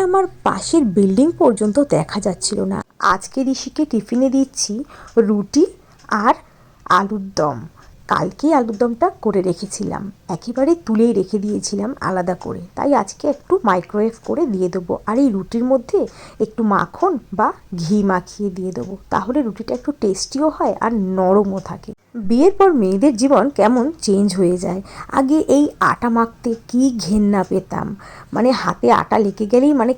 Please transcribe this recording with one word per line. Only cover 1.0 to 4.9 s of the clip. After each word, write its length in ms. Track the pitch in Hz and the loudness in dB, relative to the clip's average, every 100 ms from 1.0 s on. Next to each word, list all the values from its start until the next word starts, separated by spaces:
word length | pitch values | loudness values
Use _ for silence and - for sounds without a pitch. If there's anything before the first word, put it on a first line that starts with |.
| 196 190 302 339 | 2 4 2 4
পর্যন্ত 360 | 302 208 214 208 285 151 | 2 2 0 0 2 0
দেখা 240 | 160 208 196 | -2 -4 -4
যাচ্ছিল 340 | 170 - 202 190 | -4 -4 -4 -4
না। 60 | 196 - _ 196 | -4 -8 _ -2
আজকে 260 | 190 - - 262 | -2 -4 -2 -2
ঋষিকে 300 | 262 - - 302 | -2 -6 -4 -2
টিফিনে 420 | 220 - 240 269 | -2 -2 0 2
দিচ্ছি 440 | 269 269 - - 214 294 | 2 0 -4 -6 -6 -10